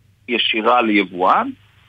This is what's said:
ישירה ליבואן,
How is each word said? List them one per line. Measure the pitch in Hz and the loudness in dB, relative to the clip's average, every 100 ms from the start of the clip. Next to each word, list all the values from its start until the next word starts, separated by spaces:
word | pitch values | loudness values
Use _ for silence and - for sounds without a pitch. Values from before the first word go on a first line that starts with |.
| _ _ - | _ _ -6
ישירה | 113 - 113 110 123 | -4 -2 -2 0 2
ליבואן, | 113 104 92 90 92 165 254 262 _ _ | 2 0 0 -2 0 0 -2 -8 _ _